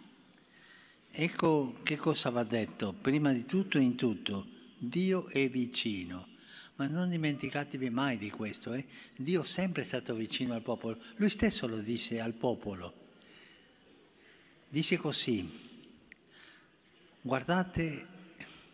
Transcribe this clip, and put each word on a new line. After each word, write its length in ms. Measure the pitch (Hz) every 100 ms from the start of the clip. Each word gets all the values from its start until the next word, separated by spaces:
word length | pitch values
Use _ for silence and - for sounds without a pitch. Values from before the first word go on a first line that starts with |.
| - - - - - - - - - - -
Ecco 680 | - 165 - 170 156 135 117
che 140 | - 151
cosa 320 | - 147 139
va 160 | 120 113
detto. 480 | 117 107 - 107
Prima 400 | 95 - 143 147
di 120 | 127 117
tutto 320 | 185 190 156
e 40 |
in 140 | 131 120
tutto, 520 | 127 101 - 98 - - - -
Dio 500 | 120 170 185 185 -
è 220 | 139 135
vicino. 800 | 127 120 - 117 98 87 90 90 - - - - -
Ma 100 | 139
non 220 | 160 180
dimenticatevi 800 | 170 156 143 135 143 143 139 127
mai 260 | 117 139 117
di 140 | 104
questo, 420 | 110 107 92 -
eh? 140 | 123 135 - - -
Dio 260 | 131 180
sempre 380 | 147 - 190 165
è 40 | 127
stato 300 | 127 - 113
vicino 380 | 110 - 127
al 80 | 117
popolo. 360 | 113 113 117 113 - -
Lui 120 | 202
stesso 380 | - 220 - 127
lo 120 | 113
dice 420 | 104 117 - 117
al 100 | 113
popolo. 640 | 113 127 110 107 95 87 - - - - - - - - - - - - _ - - - - -
Dice 260 | 143 160 180
così: 500 | 156 135 - 110 85 - - - - - - - _ - - - - _ _ - - -
"Guardate 880 | 127 131 120 180 185 - 165 139 - - - - - - -